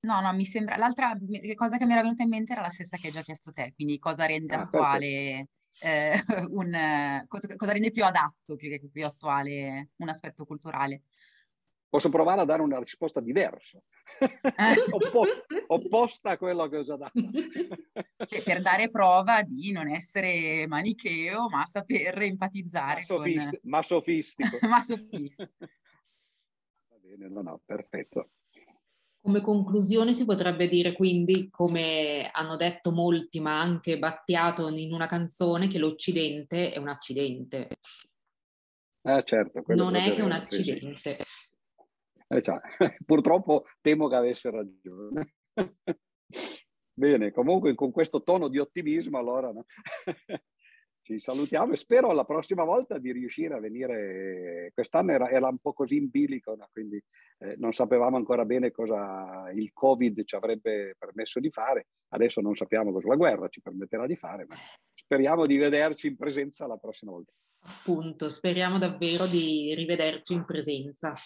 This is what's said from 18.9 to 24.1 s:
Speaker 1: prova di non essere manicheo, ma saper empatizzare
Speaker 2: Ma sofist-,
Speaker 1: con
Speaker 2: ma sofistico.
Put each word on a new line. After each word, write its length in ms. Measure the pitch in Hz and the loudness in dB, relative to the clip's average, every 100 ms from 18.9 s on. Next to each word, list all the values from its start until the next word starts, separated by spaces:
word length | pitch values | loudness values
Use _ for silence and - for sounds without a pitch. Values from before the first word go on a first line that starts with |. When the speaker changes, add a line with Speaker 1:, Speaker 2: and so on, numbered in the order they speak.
Speaker 1:
prova 520 | 226 190 180 190 226 | 4 6 6 6 4
di 300 | 185 131 196 | 2 -6 -6
non 160 | 190 151 | -4 -4
essere 800 | 160 175 202 185 170 160 156 156 | -6 -4 -4 -2 0 0 -2 -2
manicheo, 840 | 151 196 - 202 165 165 208 233 | -2 -2 -4 -4 -4 -4 -4 -2
ma 160 | 147 | -2
saper 560 | 151 202 - 226 160 185 | -2 -6 -4 -2 -2 -2
empatizzare 800 | 208 190 185 196 175 165 139 156 | -4 -2 -4 -4 -6 -4 -2 -4
Speaker 2:
Ma 60 | 175 | -2
sofist-, 540 | 180 151 160 147 135 | -2 0 -2 -2 -8
Speaker 1:
con 100 | 120 | -2
Speaker 2:
ma 120 | 151 | -2
sofistico. 760 | 160 170 170 | 2 0 0